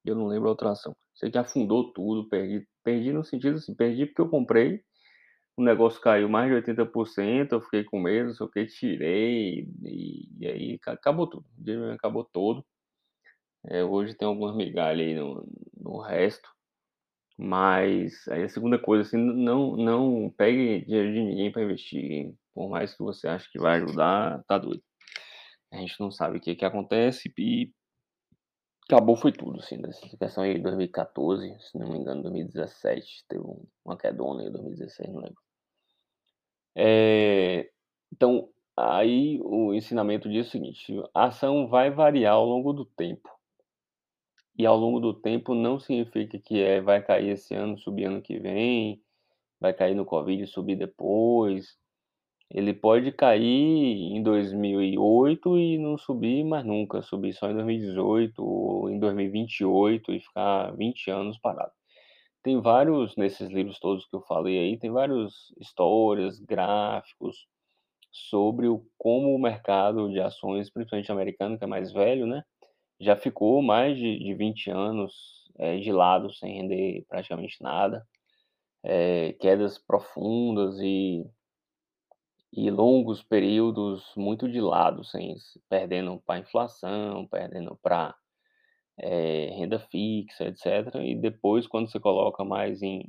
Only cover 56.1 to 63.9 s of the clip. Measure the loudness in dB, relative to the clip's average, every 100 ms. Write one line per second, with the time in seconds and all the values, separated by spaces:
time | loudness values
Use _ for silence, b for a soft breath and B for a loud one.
56.1 | -2 0 0 0 -2 -2 -2 -2 -6 -6
57.1 | -6 -6 -4 -4 -2 -2 -2 -2 -2 2
58.1 | 2 0 -2 -6 -4 -2 -2 -4 -2 -2
59.1 | 0 -2 -4 -6 -2 2 4 4 2 -2
60.1 | -8 -8 -4 -2 0 -2 -4 -4 -4 -6
61.1 | -4 -6 -6 -6 -4 -8 _ _ b b
62.1 | b b b -2 2 4 6 6 2 0
63.1 | 0 -2 -2 -6 -4 -4 -4 -4